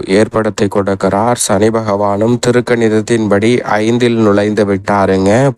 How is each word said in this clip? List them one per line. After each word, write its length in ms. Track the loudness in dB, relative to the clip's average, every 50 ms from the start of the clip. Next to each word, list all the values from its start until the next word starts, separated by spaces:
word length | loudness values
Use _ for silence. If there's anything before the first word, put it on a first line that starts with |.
| 0
ஏற்படுத்தி 600 | 0 2 2 2 0 0 -2 -2 -2 -2 -2 -2
கொடுக்கிறார். 760 | -2 0 -2 -2 -2 -2 -2 -2 -2 0 0 0 0 -2 -2 -2
சனி 260 | -2 0 2 2 2 0
பகவானும் 600 | 0 -2 -2 -2 -2 0 -2 0 0 0 0 0 0 0
திருக்கணிதத்தின்படி 1040 | 0 0 0 0 0 0 0 0 0 0 0 0 0 -2 0 0 0 0 2 2 2 0 0 -2 -2 -2 -2
ஐந்தில் 400 | 0 0 0 0 0 0 2 2 2
நுழைந்து 400 | 2 2 2 0 0 0 0 0
விட்டாருங்க. 680 | 0 -2 -4 -2 -2 0 0 2 0 0 2 2 2 2 2 2 0 -2